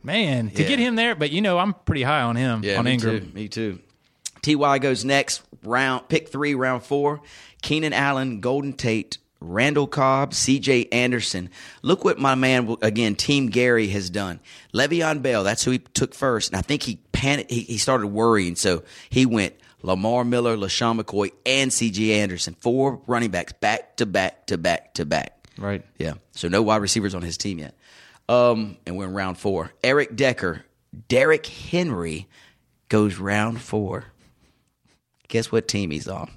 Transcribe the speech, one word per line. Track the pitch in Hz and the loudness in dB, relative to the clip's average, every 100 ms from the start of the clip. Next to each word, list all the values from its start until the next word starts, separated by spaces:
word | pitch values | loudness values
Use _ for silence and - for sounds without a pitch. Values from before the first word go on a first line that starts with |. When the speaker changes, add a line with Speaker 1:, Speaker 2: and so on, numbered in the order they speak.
Speaker 1:
man, | 127 202 185 127 113 | -2 -2 0 0 -2
to | - | 0
Speaker 2:
Yeah. | 156 | 0
Speaker 1:
get | 277 | 2
him | 247 226 | 2 2
there, | 233 180 | 0 0
but, | 151 | -2
you | 160 | 0
know, | 208 175 | 0 2
I'm | 196 | 0
pretty | 185 - 156 | -2 -2 0
high | 127 151 | 0 2
on | 120 117 | 0 0
him, | 131 113 101 | 0 0 0
Speaker 2:
Yeah, | 98 | 0
Speaker 1:
on | |
Speaker 2:
me | 120 | 2
Speaker 1:
Ingram. | 127 110 110 | 2 0 -2
Speaker 2:
too, | 90 | -6
me | 92 107 | -12 -10
too. | 113 110 92 _ _ _ _ - _ | -6 -6 -6 _ _ _ _ -16 _
T | - 151 | 0 4
Y | 143 139 | 4 4
goes | 135 123 127 | 2 0 2
next, | 139 - - _ - | 2 0 -6 _ -16
round, | 101 123 135 127 - | -2 0 2 0 0
pick | 160 156 | -2 -2
three, | 135 147 135 | -4 -2 0
round | 131 127 | 0 -2
four. | - 143 143 147 - - - _ | -2 0 0 -2 -12 -20 -20 _
Keenan | - 151 156 | -2 0 0
Allen, | 131 139 135 131 110 | 0 0 0 -2 -4
Golden | 123 139 143 | -2 -2 -2
Tate, | 135 123 110 - - _ _ | -4 0 0 -2 -12 _ _
Randall | 82 95 135 147 139 | -6 0 2 2 0
Cobb, | - 135 135 143 | 2 2 4 0
C | - - 135 | -2 2 2
J | 131 127 - | 4 2 2
Anderson. | 117 123 123 - 95 92 - - - | 0 0 0 -2 -6 -8 -16 -20 -8
Look | - 190 | -2 2
what | 202 - | 2 2
my | 135 131 | 2 2
man, | 131 127 113 117 | 4 2 0 0
again, | 107 107 110 101 | 0 2 0 0
Team | - 143 127 | 0 2 2
Gary | 110 123 117 104 | 2 4 4 2
has | 101 90 | -2 -4
done. | 98 95 85 - - - | -6 -6 -8 -16 -20 -6
Le'Veon | 113 143 170 160 151 | -2 0 2 0 0
Bell, | 131 113 98 | 0 0 0
that's | 113 | 0
who | - | 0
he | 127 | -2
took | - - 127 | -4 -4 -4
first, | - 135 113 - | -2 -2 0 -2
and | 95 | -4
I | |
think | 92 143 | -2 -4
he | - 95 _ | -4 -8 _
panicked, | - 139 143 - | -2 0 -2 -2
he, | 120 | -6
he | - 110 | -4 -4
started | - 131 104 | 0 0 0
worrying, | 101 113 107 87 85 | 2 4 4 2 0
so | - 85 - - - | 0 0 -4 -20 -2
he | 127 131 | 2 4
went | 113 95 - _ _ | 2 0 -4 _ _
Lamar | - 95 107 120 120 | -2 0 2 0 0
Miller, | 123 120 110 | 0 0 0
LaShawn | 95 - 117 113 | -2 0 0 0
McCoy, | 104 101 101 _ - | -2 -2 -2 _ 0
and | 135 135 | 0 2
C | - 117 | 0 -2
J | 98 110 107 | 0 2 2
Anderson. | 104 90 - 87 | 0 -4 -8 -4
Four | 120 127 135 131 - | 0 2 0 -2 -4
running | 120 113 | -2 -2
backs | 90 82 | -4 -6
back | - 107 113 - - | -4 -2 -2 -6 -4
to | 110 | -2
back | 95 95 - - | 0 -2 -4 -6
to | 90 | -2
back | 85 82 - - | 0 -2 -4 -8
to | 76 | -2
back. | 78 - _ _ - | -2 -4 _ _ -10
Speaker 1:
Right. | 101 101 - _ | -6 -6 -10 _
Speaker 2:
Yeah, | 80 71 _ | -8 -8 _
so | - 87 | -8 0
no | 95 | 2
wide | 107 107 | 2 2
receivers | 101 113 101 92 | 2 -2 -2 -4
on | |
his | 85 78 | -8 -6
team | 104 87 | -6 -8
yet. | 71 _ _ - - - - | -12 _ _ -20 -20 -14 0
Um, | 123 123 113 104 90 - | 4 4 2 -4 -10 -10
and | 90 | -8
we're | 95 | -6
in | |
round | 98 95 92 | -4 -6 -2
four. | 104 92 80 _ 123 | -2 -2 -4 _ 2
Eric | 143 143 110 | 2 2 0
Decker, | 131 120 92 78 - _ _ - - | 0 2 -4 -4 -12 _ _ -20 0
Derrick | 123 151 156 - | 4 6 4 0
Henry | - - 175 175 98 85 78 98 _ - _ _ _ _ | -14 -4 0 0 -2 -4 -6 -10 _ -20 _ _ _ _
goes | 110 107 90 | 2 2 0
round | 98 104 110 113 | -2 0 0 -4
four. | - 107 98 - - _ _ _ _ _ _ _ _ _ _ _ _ | -6 -4 -4 -6 -10 _ _ _ _ _ _ _ _ _ _ _ _
Guess | 113 113 | -2 0
what | 113 - | 0 0
team | 104 95 | -2 -2
he's | 76 - | -4 -6
on? | 92 78 | -10 -12